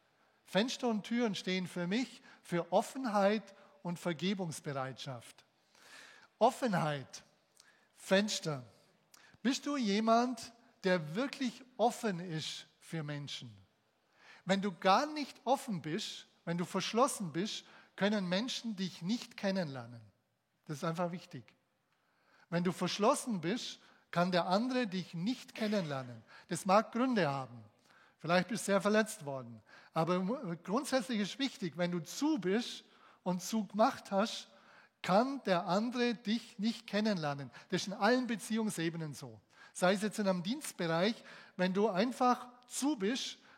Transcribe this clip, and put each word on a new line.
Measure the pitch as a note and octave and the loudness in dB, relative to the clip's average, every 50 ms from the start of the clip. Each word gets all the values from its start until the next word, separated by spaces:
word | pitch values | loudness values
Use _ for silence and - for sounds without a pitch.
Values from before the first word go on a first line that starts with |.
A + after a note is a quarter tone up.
| _ _ _ _ _ _ _ _ _ | _ _ _ _ _ _ _ _ _
Fenster | - - F#3 A#3 C4 - - C4 A#3+ | 0 2 2 2 2 0 -2 -2 0
und | A3 G3+ | 0 -2
Türen | - - A#3 A#3+ B3 A3 F3+ | -2 -2 0 0 0 0 0
stehen | - - F#3+ F#3 F#3 F#3 | -2 -2 -2 -2 -2 -2
für | D#3 - F3+ F3 | -4 -4 -4 -2
mich | F3 G3+ B3 B3+ - - - - - - - | 0 0 0 -2 -4 -8 -14 -20 -20 -20 -20
für | - - F3 E3+ E3 - | -8 -4 -2 -2 0 2
Offenheit | F3+ G#3 - - - C4+ C4 A3 G3+ G#3 G3 G3+ G#3+ A3 - - - - - - - _ | 2 2 2 0 -4 -6 -4 0 2 4 4 4 4 2 -2 -6 -16 -20 -20 -20 -20 _
und | - F3 F3 - | -8 -6 -6 -4
Vergebungsbereitschaft. | - F3+ E3+ C#3+ F3 F#3+ G#3 F#3+ F#3 E3 C#3+ - - D3+ C3+ C3+ C3 C3 B2+ - - C#3+ B2+ A#2 - - - - _ _ _ _ _ _ _ _ - - - - - - - - - _ _ - | -2 -4 -2 0 0 0 0 -2 -4 -6 -6 -8 -8 -6 -6 -4 -6 -6 -8 -10 -10 -10 -10 -10 -14 -18 -20 -20 _ _ _ _ _ _ _ _ -20 -20 -20 -20 -20 -20 -20 -20 -20 _ _ 4
Offenheit, | G#3+ B3+ - - C#4+ A#3+ F#3 D#3+ D#3+ D3+ D3 C#3 B2 - - - - _ _ _ _ _ _ - _ _ _ _ _ _ _ | 4 4 4 2 0 0 2 2 2 0 -2 -4 -6 -10 -14 -18 -20 _ _ _ _ _ _ -20 _ _ _ _ _ _ _
Fenster. | - - - F#3+ G3 G#3 G#3 - - - D#3+ C#3+ C3 A#2+ - - _ _ _ _ _ _ _ - - - - - _ | -16 0 4 4 6 6 4 0 -2 -4 -4 -6 -6 -8 -14 -20 _ _ _ _ _ _ _ -20 -20 -20 -20 -12 _
Bist | - A#3 C#4 - - | 0 0 0 0 -2
du | C#4+ D4 | -2 -2
jemand, | C#4 A#3+ G3 G3 G#3+ A3 A3+ A3+ A#3 B3 B3+ B3 - - - - _ _ _ _ _ - | 0 2 2 2 4 4 6 6 6 4 2 -2 -6 -10 -14 -16 _ _ _ _ _ 2
der | F#3 F3+ F3+ D3+ D3 D#3+ | 4 4 4 2 -2 -4
wirklich | G#3+ C#4 C#4 - - C4+ A#3 - - - - _ | -4 -4 -4 -4 -4 -4 -4 -4 -8 -14 -12 _
offen | - G#3+ A#3+ G#3+ - - G#3+ F#3 E3 | 2 2 2 2 0 -2 -2 -2 -2
ist | F3+ F#3 D#3+ D#3 C#3 - - - - - _ _ | -4 -4 -4 -4 -4 -6 -8 -10 -12 -16 _ _
für | - - E3+ D#3+ | -12 -8 -8 -6
Menschen? | D3+ D3 D3 C#3+ C#3+ C3 - - C3 A#2+ G#2 F#2+ F#2+ _ _ _ _ _ _ _ _ _ _ _ - - - - _ | -6 -6 -6 -8 -8 -8 -10 -10 -12 -14 -16 -18 -20 _ _ _ _ _ _ _ _ _ _ _ -20 -20 -20 -8 _
Wenn | F3 G3 G3 | 0 0 2
du | F#3+ G3+ | 0 -2
gar | E3+ - - F#3+ F#3+ A#3 D4+ | -4 2 4 6 6 6 4
nicht | D4+ D4+ D4+ C#4 - - - - | 0 -2 -6 -8 -8 -10 -6 0
offen | A#3 C4+ C4 - B3 G3 D#3 | 0 0 2 0 -2 -6 -4
bist, | - D#3 D#3+ A3 - - - - - - _ _ _ | -4 -4 -4 -4 -4 -6 -10 -12 -16 -20 _ _ _
wenn | E3+ E3+ | -4 -4
du | F3 F3+ | -4 -4
verschlossen | - - F#3+ F3 - - A3+ C4+ C#4 - - G3+ D#3+ | -2 -2 -2 -2 0 2 2 2 2 2 -2 -6 -4
bist, | C3 E3 G3+ G3+ - - - - - - - _ _ | -4 -4 -4 -4 -6 -8 -12 -16 -20 -20 -20 _ _
können | - F#3+ G#3 A3 G#3 F#3 F3 | 0 0 2 2 0 0 0
Menschen | F3+ G3 B3 A#3+ - - - A3+ G#3 | 0 0 0 -2 -4 -6 -6 -6 -4
dich | F3+ F#3+ F3 - - | -4 -4 -6 -6 -6
nicht | E3 F3+ A#3 B3 - - - | -2 -2 -2 -2 -4 -8 -8
kennenlernen. | - - G3 F#3+ G3 F3 C#3+ C3+ C3 A#2 A#2 A#2+ A#2 A2 G#2 _ _ _ _ _ _ _ _ _ _ _ | -4 -2 0 0 0 -2 -4 -6 -8 -10 -12 -14 -18 -20 -20 _ _ _ _ _ _ _ _ _ _ _
Das | - D3+ C3+ | -10 -8 -4
ist | F3+ | -4
einfach | E3 D#3+ F3+ F3+ E3+ | -2 -2 0 -2 -2
wichtig. | F3+ E3+ - - - B2+ - - _ _ _ _ _ _ _ _ _ _ _ _ _ _ _ _ _ _ _ _ | -4 -6 -12 -14 -14 -16 -16 -18 _ _ _ _ _ _ _ _ _ _ _ _ _ _ _ _ _ _ _ _
Wenn | E3+ F3 F3 | 0 0 2
du | F#3 | 2
verschlossen | E3 - F#3 E3+ - - G3+ A#3 - - - B3+ G#3+ F3 | 0 0 0 -2 2 4 4 4 4 4 0 -4 -4 -2
bist, | D3 E3+ A3+ A#3 - - - - - - - _ _ _ | -2 -2 -2 -2 -4 -8 -12 -14 -18 -20 -20 _ _ _
kann | - E3+ F3+ F#3 | 0 0 2 4
der | F3+ E3+ E3+ | 4 2 2
andere | F#3+ F3+ G#3 A#3+ C4 C4 B3+ B3 | 4 2 2 2 2 0 0 0
dich | G3 F3 F#3 E3+ - | 0 -2 -4 -6 -6
nicht | - E3 F3 A3+ B3+ - - - - | -6 -4 -2 -2 -2 -4 -8 -12 -6
kennenlernen. | - A3 G#3 G#3+ G3+ F3 D3 C#3 C3+ B2+ B2 A#2+ A2+ - - - - - - | -4 -2 0 0 0 0 -2 -4 -6 -6 -8 -12 -16 -18 -20 -20 -20 -8 -6
Das | F3+ - - | -6 -2 2
mag | F#3+ F#3+ G#3+ A3 A3 | 6 6 6 6 4
Gründe | - A#3 B3+ C4 B3 G#3 E3 C#3+ | 0 0 0 2 4 4 2 2
haben. | C#3 C#3 C3 A2+ A#2+ A2+ G#2+ - _ _ _ _ _ - - _ _ _ | 2 -2 -6 -8 -12 -16 -18 -20 _ _ _ _ _ -20 -20 _ _ _
Vielleicht | - D#3 F3 F#3 F3+ - | 0 2 4 4 4 2
bist | A#3 F3 | -2 -4
du | - G3 | 0 2
sehr | G3 G3 | 2 2
verletzt | E3+ G#3 G#3+ G#3+ A3 G#3+ - - D3 | 4 4 4 4 2 2 -4 -8 -8
worden. | C#3+ C#3 C3 B2 A#2 A#2 A2 - - - - - - | -8 -8 -8 -10 -12 -14 -18 -20 -20 -20 -20 -20 -4
Aber | - D#3+ E3 D#3+ F3+ F#3 F#3+ F#3 B3 - A#3 E3+ E3+ - - | 0 0 2 2 2 2 2 0 -2 -2 -4 -6 -6 -6 -4
grundsätzlich | F3+ G3 C4+ D4+ - C4 C4+ - - A#3+ G3+ | -2 -2 -2 0 0 0 0 0 0 -2 -2
ist | G#3 F3 - - | -2 -2 -2 -4
wichtig, | C#4 B3+ - - F#3+ E3+ C#3 | -4 -4 -4 -6 -6 -6 -2
wenn | E3+ F3 F3 | -2 -2 0
du | F3 F3 | -2 -2
zu | D#3+ - - - C#4 D#4 D#4 A#3 | -4 -6 -4 -2 0 2 2 2
bist | F3 F3+ G3 A#3 A#3 - - - - - - - - - - _ - | 2 2 2 2 0 -2 -8 -12 -16 -20 -20 -20 -20 -20 -20 _ -4
und | F#3 F3+ F3+ | -4 -4 -2
zu | - - A3+ A3 G3+ | -4 -2 -2 -2 -2
gemacht | - - G3+ A3 C4+ - - - - | -2 2 4 4 4 4 0 -6 -2
hast, | G3+ F#3+ A3 A3+ - - - - - - - - - - - _ _ _ | 0 0 2 0 -2 -6 -12 -14 -20 -20 -20 -20 -20 -20 -20 _ _ _
kann | - - F3+ G#3 B3 C4+ C#4 B3+ - | 0 4 4 4 4 2 0 -2 0
der | G3+ F#3 E3+ G3+ | 0 2 2 2
andere | F#3 E3+ G#3 A3+ B3+ A#3 B3 A#3+ A#3+ A3+ | 2 2 2 2 0 0 0 0 0 0
dich | - - G3+ A3 A#3 - - - - | -2 -2 -2 -2 -2 -4 -6 -6 -4
nicht | G3 A3+ A3+ - - | -2 -2 -2 -4 -6
kennenlernen. | - G3 G#3 G#3+ A3 G3+ E3+ D3+ D3 C#3+ C#3 C#3 A#2+ - - - - | -4 -2 0 2 2 0 0 -2 -2 -4 -4 -8 -12 -14 -18 -6 -2
Das | F#3 F3 | -2 -2
ist | - F#3+ | -2 -4
in | |
allen | F#3+ B3+ G3+ A3 B3 B3+ B3+ | -2 2 4 4 4 4 2
Beziehungsebenen | A3 A#3 F#3 - - A3 A3+ A3 G#3 - - D#3+ E3+ E3 E3+ D#3+ D3+ | 0 -4 -4 -2 -2 -2 0 0 0 -2 -2 -2 -2 -2 -4 -6 -8
so. | C3 - C#3+ A#2+ A2 G#2+ - _ _ - - - | -8 -10 -12 -14 -14 -18 -20 _ _ -20 -20 -18
Sei | - - F#3+ F3+ | -2 2 4 4
es | G3+ F#3+ | 4 4
jetzt | G#3+ G#3 - A3 | 0 -2 -2 0
in | G#3 G3 | 2 2
einem | F#3 F3+ | 2 2
Dienstbereich, | D#3+ F#3+ C4 D#4 - - - - F3+ E3 E3 E3 F#3 A3+ A#3 - - - - - - - - | 0 -2 -4 -4 -6 -8 -6 -2 0 0 2 2 2 2 0 -2 -8 -18 -20 -20 -20 -12 -2
wenn | - F3+ F#3 F3+ | 0 0 2 2
du | G3+ G#3 A3+ | 2 2 2
einfach | F#3 F3 A3+ C4 A#3 - B3+ B3 A#3+ - - - - - - | 2 2 2 2 2 2 4 4 4 2 -2 -8 -18 -20 -18
zu | - - - B3 D4 D#4 | -10 -6 -2 0 0 0
bist, | A3 F#3+ G#3 C4+ - - - - - - - - | 2 0 0 0 -2 -4 -6 -10 -12 -18 -20 -20